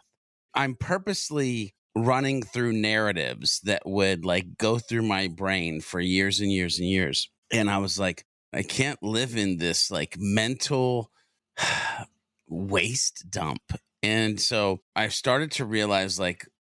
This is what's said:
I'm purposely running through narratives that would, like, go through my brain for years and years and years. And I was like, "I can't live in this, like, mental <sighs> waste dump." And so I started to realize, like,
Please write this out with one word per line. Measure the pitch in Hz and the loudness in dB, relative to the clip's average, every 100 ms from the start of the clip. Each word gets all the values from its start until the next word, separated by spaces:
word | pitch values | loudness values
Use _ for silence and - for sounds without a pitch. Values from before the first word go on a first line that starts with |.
| _ _ _ _ _ | _ _ _ _ _
I'm | 131 135 120 | -2 -2 -2
purposely | - 190 196 185 - 147 131 117 98 - _ 110 | -2 -2 -2 -4 -2 0 0 0 -4 -10 _ 0
running | 117 127 135 135 | 2 4 2 0
through | 110 123 120 | -2 -2 0
narratives | 113 107 110 107 90 62 57 - - | 2 2 2 2 0 -2 -2 -2 0
that | 98 98 - | 0 -2 0
would, | 98 95 90 90 | 2 2 2 0
like, | 90 92 - | 0 -2 -2
go | 110 117 | 0 0
through | - 117 | 0 -2
my | 110 95 95 | 0 0 -2
brain | 82 95 95 82 78 | -2 -2 0 -2 -4
for | - 90 | -6 -2
years | 90 92 98 101 | 2 4 4 2
and | 101 | 2
years | 95 87 85 | 2 0 0
and | 90 | 2
years. | 95 80 - - _ - | 2 2 -2 -6 _ -2
And | 113 104 | 0 2
I | 98 | 0
was | 98 - | 0 -2
like, | 95 87 - _ _ | -2 -4 -12 _ _
"I | - | -6
can't | 95 - 139 147 | -4 -2 -2 -2
live | 104 113 127 117 | -2 0 0 0
in | 98 85 | 0 2
this, | 85 82 - | 0 2 0
like, | 87 73 87 | 0 -4 -4
mental | 98 104 110 131 - 135 127 120 110 _ _ _ _ - | 0 2 2 -2 0 2 2 0 -4 _ _ _ _ -4
<sighs> | - - - - - _ _ _ - | -2 0 -4 -6 -12 _ _ _ -12
waste | 82 98 98 117 127 - - 90 | -8 -2 0 0 -2 -2 -4 -8
dump." | 98 78 60 - - _ _ | -4 -4 -4 -8 -10 _ _
And | 104 110 110 104 | 0 2 2 0
so | - 113 101 95 - | 0 2 2 0 -4
I | - 110 | -2 -2
started | - 139 131 156 | 0 0 2 0
to | - | -4
realize, | 113 110 104 98 95 92 | -2 0 2 2 2 0
like, | 90 90 - _ | -2 -2 -10 _